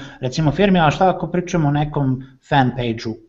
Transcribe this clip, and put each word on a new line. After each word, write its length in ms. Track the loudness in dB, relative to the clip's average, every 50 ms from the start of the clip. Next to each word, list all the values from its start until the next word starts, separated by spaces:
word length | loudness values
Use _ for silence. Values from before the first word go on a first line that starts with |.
| -6 -14 -12 -8
recimo, 320 | -8 -6 -2 0 0 0 2
firmi, 280 | 2 2 4 4 4
a 100 | 4 4
šta 180 | 2 4 2 2
ako 160 | 2 0 -2
pričamo 420 | -4 -4 -4 -4 -2 0 0 2 2
o 40 | 2
nekom 500 | 0 -2 -2 -2 -2 0 0 -2 -2 -6 -12 -20 _ _ -2
fan 220 | 2 2 2 2
page-u 460 | 0 -2 -2 -4 -4 -4 -6 -8 -8 -10 -12